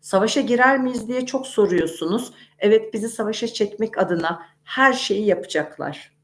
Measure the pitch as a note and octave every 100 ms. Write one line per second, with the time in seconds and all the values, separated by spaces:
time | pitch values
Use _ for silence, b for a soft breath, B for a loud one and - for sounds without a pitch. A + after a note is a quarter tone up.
0 | - F#3+ G#3+ D4 B3 A#3+ B3+ C4+ B3+ B3
1 | G#3+ B3+ B3+ C4+ B3+ - G3+ F3+ D#3+ -
2 | E3 G#3+ B3+ B B B G#3 A3 A3 A3
3 | A3+ - G#3+ A3 A3+ - G#3 - A3 -
4 | F#3 E3+ D#3+ E3+ B B - - C4 B3
5 | - G3+ G#3 F3+ - D#3 D3 - C#3+ C#3+
6 | - _